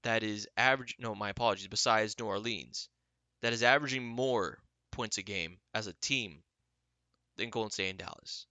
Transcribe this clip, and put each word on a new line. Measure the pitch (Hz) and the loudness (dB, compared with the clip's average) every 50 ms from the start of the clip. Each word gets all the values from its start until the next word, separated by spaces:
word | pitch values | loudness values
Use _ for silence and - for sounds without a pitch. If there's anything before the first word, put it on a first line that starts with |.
| - | 0
That | 120 113 113 110 | 0 0 0 0
is | 110 107 104 107 - _ | 0 -4 -4 -8 -8 _
average, | - 117 131 135 135 127 117 - _ | 2 4 4 4 4 0 -8 -10 _
no, | 123 117 107 | -6 -6 -4
my | 101 104 101 | -4 -4 -4
apologies, | 98 - 120 117 101 95 98 95 | -2 2 4 4 4 2 -2 -6
besides | 101 104 - 127 113 110 107 107 - - | -2 0 4 4 6 4 4 2 -2 -6
New | 117 107 | -4 -2
Orleans, | 98 101 107 120 113 92 65 60 - - - - _ _ _ _ _ _ _ _ _ _ | -2 -2 -2 -2 -4 -4 -8 -10 -10 -10 -10 -10 _ _ _ _ _ _ _ _ _ _
that | - 117 | -2 -2
is | 117 113 117 | 0 6 6
averaging | 120 131 147 151 135 131 131 123 | 6 6 6 4 0 -4 -4 -4
more | 120 117 120 131 135 127 113 95 80 - - _ _ _ _ _ _ | -4 -2 0 2 4 4 2 2 0 -4 -10 _ _ _ _ _ _
points | - - 120 107 - - | -8 -6 -4 -4 -4 -4
a | 92 | -4
game | 98 101 95 85 80 87 92 _ _ _ | -4 -4 -4 -4 -6 -8 -16 _ _ _
as | 110 107 104 | -4 -4 -4
a | 87 | -8
team | _ - - 143 131 117 98 78 71 _ _ _ _ _ _ _ _ _ _ _ _ _ _ _ _ _ _ _ | _ -2 -2 0 0 -2 -4 -10 -14 _ _ _ _ _ _ _ _ _ _ _ _ _ _ _ _ _ _ _
than | - - 117 | -6 -6 -4
Golden | 110 120 110 107 | -2 -2 -2 -2
State | - - 95 95 | -2 -2 -2 -2
and | 95 92 | -2 -6
Dallas. | 87 - - - _ - - - - _ | -10 -12 -12 -14 _ -14 -12 -12 -14 _